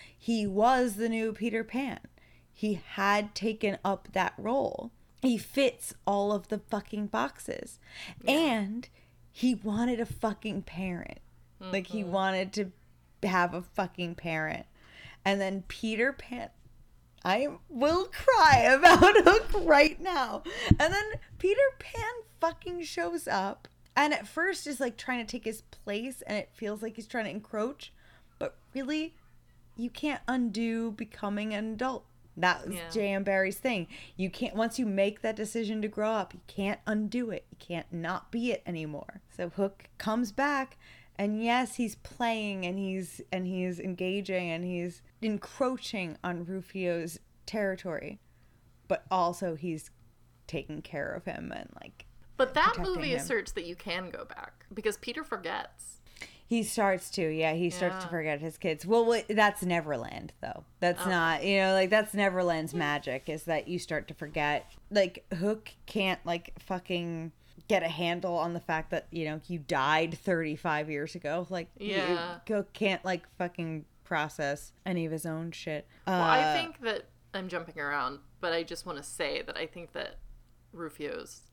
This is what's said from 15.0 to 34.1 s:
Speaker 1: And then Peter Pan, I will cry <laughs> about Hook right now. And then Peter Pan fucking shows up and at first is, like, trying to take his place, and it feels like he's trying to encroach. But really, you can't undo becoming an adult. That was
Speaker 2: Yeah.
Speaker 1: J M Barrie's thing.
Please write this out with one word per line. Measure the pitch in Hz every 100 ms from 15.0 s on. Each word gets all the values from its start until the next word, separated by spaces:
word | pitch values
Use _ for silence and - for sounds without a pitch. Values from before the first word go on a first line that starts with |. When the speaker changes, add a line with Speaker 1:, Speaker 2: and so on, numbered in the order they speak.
| - -
Speaker 1:
And | 196 196
then | 190 196 -
Peter | - 220 214 262
Pan, | 277 - 247 - - - - - - - -
I | 175 214 285 - -
will | 262 294 349 381
cry | - - 466 320 262
<laughs> | 233
about | 269 330 370 370 415
Hook | 330 440 - 403 339
right | - 208 -
now. | 359 320 233 214 349 - - -
And | 320
then | 392 427 453 - -
Peter | 370 466 539 -
Pan | - 453 440 480 440 -
fucking | 330 320 359 349
shows | 320 359 339 339 -
up | 196 196 - - _ - 262
and | 302
at | 294 208
first | 311 370 359 294
is, | 262
like, | 247 208
trying | - 247
to | 220
take | 247
his | 220 214
place, | - - - 208 254 254 -
and | 208
it | -
feels | - 208 214
like | 220 214
he's | 214
trying | 247
to | 208
encroach. | 196 - 214 233 - - - - - - -
But | - - _
really, | 262 262 311 320 - - - - - - -
you | 233
can't | - 302 269 -
undo | 254 233 202 233 226 226
becoming | 214 226 - 208 208 214
an | 208 220
adult. | 214 262 247 - - - 170
That | 180 - -
was |
Speaker 2:
Yeah. | 175 165
Speaker 1:
J | 220 202
M | 196
Barrie's | 196 196 190 185
thing. | 262 208 165 - -